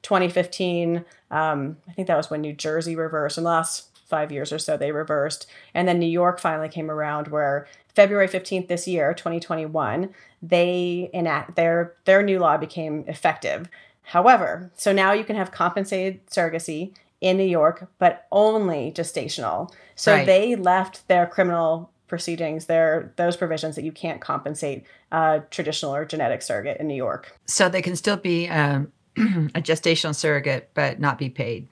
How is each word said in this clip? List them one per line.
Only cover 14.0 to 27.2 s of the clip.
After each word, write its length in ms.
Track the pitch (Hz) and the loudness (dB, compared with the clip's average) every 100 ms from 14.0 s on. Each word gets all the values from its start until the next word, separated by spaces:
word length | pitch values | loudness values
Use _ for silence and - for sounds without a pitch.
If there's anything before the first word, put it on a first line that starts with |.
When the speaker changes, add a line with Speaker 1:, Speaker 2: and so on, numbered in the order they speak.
Speaker 1:
However, 680 | - 175 214 240 175 165 180 - | -2 4 6 6 4 -4 -10 -2
so 160 | 208 | 2
now 200 | 196 190 | 4 4
you 120 | 208 | 2
can 120 | 214 214 | 0 -4
have 160 | 185 | -4
compensated 720 | - 175 196 196 190 190 185 _ | -2 -2 -2 -4 -4 -4 -6 _
surrogacy 680 | - 165 165 165 156 185 - _ _ | -2 -2 -2 -6 -8 -8 -12 _ _
in 160 | 185 190 | 0 2
New 60 | |
York, 440 | 190 170 156 170 - _ | 2 4 4 2 -16 _
but 260 | 180 160 - | 2 2 0
only 600 | 196 214 220 190 151 131 | 4 4 4 0 -2 -4
gestational. 800 | 160 165 - 143 - 113 82 175 - - - | -6 -6 -6 -6 -6 -4 -4 -6 -14 -20 -2
So 180 | - | 4
Speaker 2:
Right. 120 | 202 185 | 6 6
Speaker 1:
they 300 | 190 226 233 | 6 4 0
left 520 | 180 185 185 - - | 2 2 0 -8 2
their 200 | 180 175 | 4 4
criminal 640 | - 180 170 165 165 175 _ _ | 2 2 2 2 0 -6 _ _
proceedings, 580 | 170 - 170 160 160 - | -8 -6 -4 -4 -4 0
their, 480 | 165 160 156 - - | 4 4 2 -4 -2
those 200 | 175 175 | 0 0
provisions 380 | 170 156 160 151 | -2 -2 -4 -6
that 80 | |
you 80 | 156 | -10
can't 280 | 156 170 156 | -8 -8 -8
compensate 640 | - 143 143 151 147 139 - _ _ | -6 -6 -6 -6 -6 -6 -12 _ _
a 320 | 160 156 156 151 | 2 2 2 -2
traditional 420 | - 151 156 147 | -6 -4 -4 -4
or 120 | 139 160 | -4 -4
genetic 360 | 160 123 117 | -2 -2 -2
surrogate 360 | - 101 120 - | -4 -4 -4 -6
in 80 | 151 | -6
New 80 | 139 | -4
York. 420 | 120 - | -4 -6